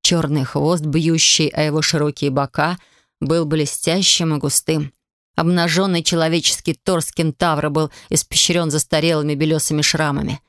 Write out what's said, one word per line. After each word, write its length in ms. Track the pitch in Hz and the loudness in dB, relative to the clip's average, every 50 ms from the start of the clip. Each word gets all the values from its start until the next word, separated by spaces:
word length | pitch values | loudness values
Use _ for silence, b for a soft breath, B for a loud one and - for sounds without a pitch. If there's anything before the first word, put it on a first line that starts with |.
| - | 0
Чёрный 380 | - 175 165 160 143 147 147 131 | 0 0 0 0 0 0 -2 -2
хвост, 400 | - - 147 143 156 180 170 151 | -2 -2 -2 0 0 0 0 -2
бьющий 640 | 156 139 165 156 165 165 160 - - - - 156 139 | -2 -2 0 2 2 2 2 2 2 2 2 0 0
о 140 | - - 151 | 0 -2 -2
его 180 | 151 147 156 | 0 0 -2
широкие 480 | 147 - - 151 147 151 139 - 143 143 | -2 0 0 0 -2 -2 -2 -2 -4 -2
бока, 480 | 131 143 139 131 - - 147 165 185 185 b b b b b b b _ | 0 -2 -2 -2 -2 -2 -2 -2 -2 -6 b b b b b b b _
был 240 | 160 139 160 170 165 | -2 0 0 0 0
блестящим 880 | 147 156 156 147 143 - - - 170 165 190 190 - - - 170 160 156 | 0 0 -2 -2 -4 -4 -4 -2 0 0 2 2 0 0 2 0 0 0
и 60 | 143 | 0
густым. 540 | 139 143 - - - - 160 151 147 143 _ _ _ _ _ _ _ _ _ | 0 0 0 0 0 0 -2 -2 -2 -6 _ _ _ _ _ _ _ _ _
Обнажённый 640 | - 160 170 180 175 170 170 151 180 196 196 180 170 | -2 0 2 2 2 2 2 2 2 2 2 0 0
человеческий 760 | 156 - 175 165 160 160 165 170 151 - - - - - 156 | 0 0 0 2 2 2 2 2 0 0 -4 -2 -4 -4 -4
торс 360 | _ _ - 185 165 156 - | _ _ 0 0 0 -2 -4
кентавра 580 | - - 165 160 143 _ 175 170 156 147 147 151 | -2 -2 -2 -2 0 _ 0 0 0 0 0 0
был 220 | 143 156 156 151 B B B B | 0 -2 -2 -2 B B B B
испещрён 600 | - - - _ - - - - 175 175 170 156 | -4 -4 -4 _ 0 0 2 2 2 2 2 2
застарелыми 640 | 143 156 - _ - 156 156 165 165 151 147 151 147 | 0 -2 0 _ 0 2 2 2 2 2 0 0 0
белёсыми 460 | 139 156 156 156 151 - - 151 151 | 0 2 2 2 0 0 0 0 0
шрамами. 580 | 147 - - 156 156 147 139 139 143 131 135 - _ | 0 0 0 0 0 0 0 -2 -2 -4 -6 -8 _